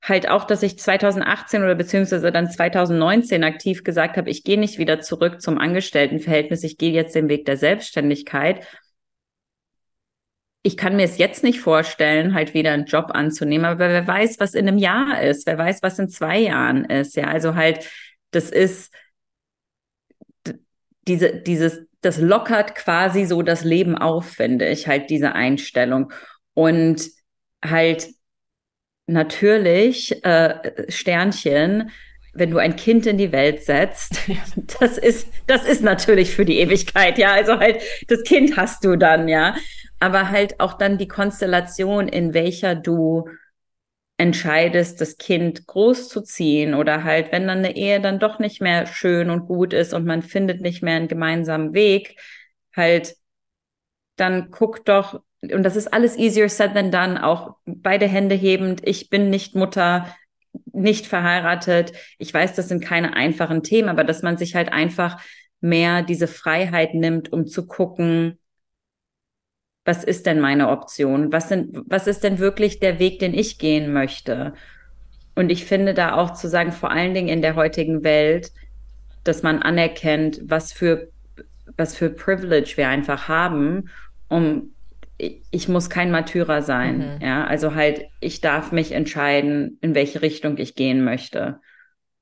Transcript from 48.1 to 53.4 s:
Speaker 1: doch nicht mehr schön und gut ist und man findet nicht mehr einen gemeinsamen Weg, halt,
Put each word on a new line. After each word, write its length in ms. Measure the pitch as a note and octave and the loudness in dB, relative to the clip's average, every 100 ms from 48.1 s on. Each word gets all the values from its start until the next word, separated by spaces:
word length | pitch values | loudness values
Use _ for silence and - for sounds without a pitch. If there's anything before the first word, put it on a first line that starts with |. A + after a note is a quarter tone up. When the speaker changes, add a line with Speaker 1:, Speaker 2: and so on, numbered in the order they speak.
| G3 | 0
Speaker 1:
doch 200 | G#3+ G#3+ | -2 -2
nicht 240 | G#3 - | -6 -2
mehr 240 | F#3 E3+ - | 0 0 -2
schön 420 | - F#3 F3 F3 | -2 0 2 2
und 180 | E3+ F3 | -2 -2
gut 280 | F3+ F3+ | -2 0
ist 180 | - E3+ | 0 0
und 140 | - E3+ | -2 -2
man 160 | E3 | -2
findet 400 | E3+ G3 G3 F3+ | -2 -2 -2 -2
nicht 200 | F3+ F3 | -6 -4
mehr 120 | F3 E3 | -2 -2
einen 120 | E3 | -2
gemeinsamen 640 | E3 D#3+ E3 D#3+ D#3+ D#3 | -2 -2 -2 -2 -2 -2
Weg, 440 | E3 G#3 G3 G3 - - - - _ _ | 2 4 2 -2 -20 -20 -20 -20 _ _
halt, 420 | - E3+ E3+ E3 - _ _ | 0 2 2 0 -16 _ _